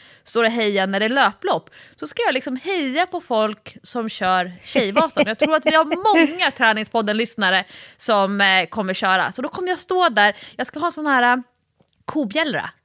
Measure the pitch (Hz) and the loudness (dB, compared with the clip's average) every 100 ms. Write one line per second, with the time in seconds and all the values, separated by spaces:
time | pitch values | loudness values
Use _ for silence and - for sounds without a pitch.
0 | - - - 226 226 233 214 196 190 196 | -20 -20 -6 0 0 0 0 0 0 0
1 | 214 269 220 - - 170 - - - - | 0 2 2 0 -2 -2 -4 -20 -20 -14
2 | 302 - 466 269 269 254 320 381 277 269 | -10 -4 -2 -2 -4 -8 -4 -4 -2 -2
3 | 359 349 - 220 214 214 - - - 240 | -4 -6 -4 -2 -2 -4 -16 -20 -12 -8
4 | 220 - 185 185 180 175 - 269 214 208 | -6 -2 0 0 -2 -8 -4 -2 0 2
5 | 320 - 285 220 302 311 - 311 311 349 | 0 2 -2 0 0 2 2 2 2 0
6 | 427 330 311 339 330 262 240 214 214 233 | 4 4 4 2 -2 2 2 2 0 -2
7 | 214 214 226 - 196 185 190 - - - | 0 -2 -4 -2 0 0 -2 -10 -20 -8
8 | - 214 196 202 196 190 165 - 190 185 | 0 2 2 2 2 4 0 -4 -4 -2
9 | 196 185 165 185 262 - 359 359 - 370 | 0 0 0 -4 -8 -6 -6 -6 -2 0
10 | 349 214 208 202 - - 254 302 339 302 | 2 4 2 0 -10 -10 -10 -6 -6 -4
11 | 302 269 240 247 247 _ _ _ _ _ | 0 2 4 2 -2 _ _ _ _ _
12 | - 311 240 277 320 165 - - | -8 -4 -2 -2 -2 -4 -6 -12